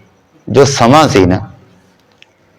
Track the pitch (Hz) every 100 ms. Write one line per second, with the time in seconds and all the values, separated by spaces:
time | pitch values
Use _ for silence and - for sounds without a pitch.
0 | _ _ _ _ - 120 139 - 120 151
1 | 139 104 90 95 - - _ _ _ _
2 | _ _ _ _ _